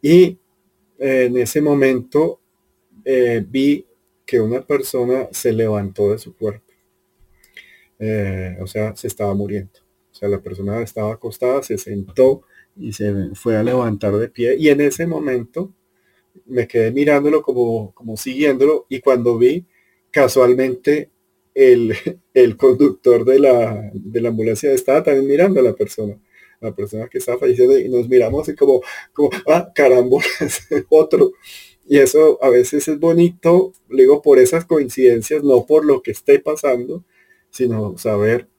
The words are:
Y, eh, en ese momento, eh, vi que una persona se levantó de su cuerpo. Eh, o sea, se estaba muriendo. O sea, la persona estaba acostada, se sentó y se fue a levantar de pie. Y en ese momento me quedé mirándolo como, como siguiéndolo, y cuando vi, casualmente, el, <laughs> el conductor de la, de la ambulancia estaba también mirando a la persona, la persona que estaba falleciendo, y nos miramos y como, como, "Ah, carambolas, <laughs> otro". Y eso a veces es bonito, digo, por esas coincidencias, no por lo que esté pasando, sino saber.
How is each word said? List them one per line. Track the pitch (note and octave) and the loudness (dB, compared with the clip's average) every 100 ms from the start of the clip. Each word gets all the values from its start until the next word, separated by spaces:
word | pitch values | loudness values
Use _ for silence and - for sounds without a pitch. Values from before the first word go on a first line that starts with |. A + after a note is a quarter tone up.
Y, | - E3+ F3 - _ _ _ _ _ _ | 4 6 4 2 _ _ _ _ _ _
eh, | C3+ C3 B2+ | -2 0 0
en | B2+ | 0
ese | A2+ D#3 | -2 -2
momento, | D3 C#3+ C3+ B2+ B2 D3 E3 E3+ _ _ _ _ _ _ - | 0 2 2 0 -2 -2 -2 -4 _ _ _ _ _ _ -4
eh, | C3 A#2+ A#2 F#2+ | 0 0 -2 -4
vi | B2 C#3 C#3+ - _ _ _ - | -2 0 0 -4 _ _ _ -4
que | B2 | -2
una | A2 B2 - | -2 -4 -4
persona | C#3+ C3 C3 A#2+ C3 B2 | -4 -4 -6 -2 -4 -6
se | - B2 | -6 -4
levantó | A2 A2+ G#2+ G2+ F#2+ G2+ | -2 -2 -2 -6 -4 -2
de | G#2+ | -2
su | - _ | -8 _
cuerpo. | G#2+ A2 _ _ _ _ _ _ _ _ _ - _ _ _ _ | -10 -10 _ _ _ _ _ _ _ _ _ -20 _ _ _ _
Eh, | G#2+ A2 G2 F#2+ F#2 F#2 | -6 -4 -4 -6 -10 -12
o | G2 | -10
sea, | A2 G#2+ G#2 | -8 -8 -8
se | - | -12
estaba | - G#2 | -6 -4
muriendo. | G2 G2+ G2+ F#2+ _ _ _ _ | -4 -6 -8 -12 _ _ _ _
O | _ | _
sea, | G2+ | -6
la | G2 | -6
persona | - F2+ G2+ G#2+ | -8 -10 -8 -6
estaba | A2 - G#2+ | -8 -8 -8
acostada, | A2+ A2+ G#2+ B2 C3+ | -8 -12 -6 -4 -4
se | C3 G#2 | -4 -10
sentó | - G2+ F#2+ - C3 C3+ _ _ _ _ | -8 -12 -10 0 2 2 _ _ _ _
y | A2+ | -14
se | G#2 G#2 G2+ F#2 G2+ | -8 -6 -4 -8 -8
fue | A#2+ A2 | -4 -2
a | |
levantar | A2+ B2+ A#2+ G2+ G#2 G2+ | -2 -2 -2 -4 -4 -4
de | A#2 | -4
pie. | - A#2+ C3+ | -4 -2 0
Y | D#3 | 2
en | C#3+ | 2
ese | D3 - E3+ | 0 -2 -6
momento | D#3+ D3+ B2+ A#2 - F#3+ _ _ _ _ _ _ _ _ | -6 -4 -6 -8 -12 -12 _ _ _ _ _ _ _ _
me | B2+ A2+ | -6 -4
quedé | A#2 A2+ | -2 -2
mirándolo | B2+ D3 C#3+ C#3+ D3+ | 0 0 2 2 -2
como, | D3 B2 A#2+ A2+ G#2 | -2 -2 -2 -4 -8
como | _ A#2 G#2+ | _ -16 -12
siguiéndolo, | - C3 D3 C3 C#3 D#3 - | -10 -2 -2 2 2 0 -4
y | C3 | -6
cuando | C#3 B2+ A#2+ A2+ | 0 0 0 2
vi, | B2 E3 F3+ _ _ _ _ | 2 0 -8 _ _ _ _
casualmente, | - C3 C3+ B2 B2+ C3 B2+ - D3+ - _ _ _ _ - | 0 2 4 2 2 0 -2 -2 -2 -4 _ _ _ _ 2
el, | C3+ B2 A#2 A2 | 6 6 2 -4
<laughs> | - - _ | -8 -12 _
el | - B2 A2 | 2 2 4
conductor | C3 B2+ C#3+ B2+ - A#2+ A2+ | 0 4 2 2 2 2 4
de | C3+ | 4
la, | C#3 A#2+ A2+ G#2 G#2 | 4 4 0 -6 -12
de | - G2 A2+ | -14 -8 -6
la | A#2 | -4
ambulancia | A2+ A2 A2 D3 | -4 -4 -4 -2
estaba | C3+ - C#3+ | -2 0 0
también | D3+ C#3 C#3 | 2 0 0
mirando | C#3+ F#3+ F#3 | 2 2 2
a | |
la | B2 - | 0 0
persona, | G2+ - G#2+ G2+ _ _ _ _ | -6 -6 -10 -12 _ _ _ _
la | A2+ G2 | -14 -10
persona | G2+ G#2+ A#2 | -10 -10 -10
que | B2+ | -10
estaba | B2 B2 | -6 -2
falleciendo, | C3+ A#2+ B2 C3+ | 0 2 4 2
y | B2 | 2
nos | B2 A#2 | -4 0
miramos | B2+ A#2 C3+ D#3 | 2 2 -2 -6
y | - | -2
como, | C#3 C3 - - - | 2 2 0 -18 -18
como, | - C#3+ - - | -2 -2 -2 0
"Ah, | E3 F3 - | 0 0 0
carambolas, | C#3 B2+ B2 C3 - - D3 - - | 4 4 4 0 0 -6 -8 -8 -6
<laughs> | D3 - | -6 2
otro". | D#3 D#3 - - - - - - _ _ | 2 4 2 2 0 -20 -20 -20 _ _
Y | C#3+ | 2
eso | C3+ D3 D#3 - | 4 4 4 4
a | C3+ | 2
veces | B2 B2 D3 C#3+ | 2 2 -2 -4
es | D3 | -2
bonito, | E3 E3+ F3 F3 E3 F3 F#3+ _ _ | 0 2 2 0 2 2 0 _ _
digo, | C3 C3 D3 | 4 4 6
por | D3+ C3 | 6 6
esas | B2+ E3 E3+ | 6 2 -2
coincidencias, | D#3+ C3 B2 B2+ A#2 A2+ D3+ | -2 -2 2 2 2 -2 -4
no | C#3+ B2+ - | 2 2 4
por | D#3 D3+ | 0 2
lo | C3+ | -2
que | - | -2
esté | G#2 - C#3 | -12 0 0
pasando, | - D3+ D3 B2 B2 F3 _ _ _ _ _ | 2 -6 -4 -4 -6 -12 _ _ _ _ _
sino | - B2+ A2 G#2 - | -6 -4 -2 -6 -6
saber. | A2+ G#2 G#2 A#2+ B2 | -4 -2 0 -2 -6